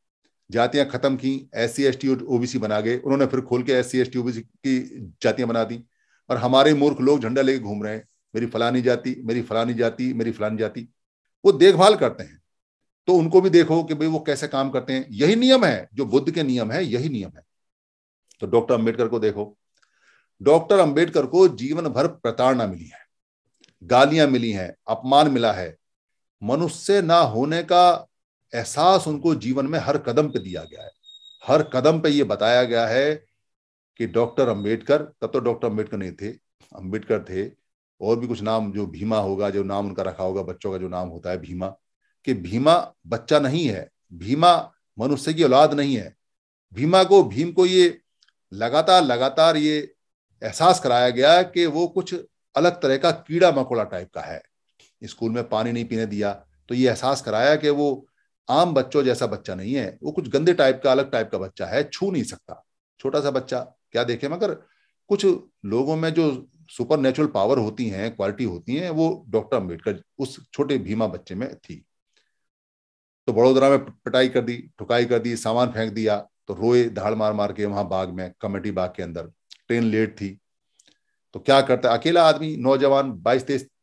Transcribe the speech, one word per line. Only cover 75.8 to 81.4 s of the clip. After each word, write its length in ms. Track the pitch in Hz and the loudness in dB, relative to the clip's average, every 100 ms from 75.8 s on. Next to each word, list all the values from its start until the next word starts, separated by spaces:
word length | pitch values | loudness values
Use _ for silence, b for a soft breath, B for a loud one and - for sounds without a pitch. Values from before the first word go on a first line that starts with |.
| 110 | -6
दिया, 360 | 104 110 104 - _ - | -4 -2 -2 -4 _ -14
तो 80 | |
रोए 340 | 92 117 123 117 | -4 2 2 2
धाड़ 260 | 98 104 | -2 -4
मार 180 | 110 107 | -2 -2
मार 200 | 107 101 | -2 -4
के 120 | 101 | -4
वहां 240 | 104 101 95 | -4 -4 -4
बाग 220 | 95 92 | -4 -4
में, 220 | 90 92 - | -8 -12 -10
कमेटी 300 | 107 98 104 | -10 -8 -6
बाग 220 | 92 92 - | -4 -6 -6
के 60 | |
अंदर। 240 | 85 85 82 _ _ _ - | -10 -12 -14 _ _ _ -4
ट्रेन 140 | 120 | -2
लेट 340 | 113 107 110 - | 0 0 -2 -6
थी, 220 | 101 98 _ _ _ _ _ _ _ _ _ | -12 -12 _ _ _ _ _ _ _ _ _
तो 80 | - | -4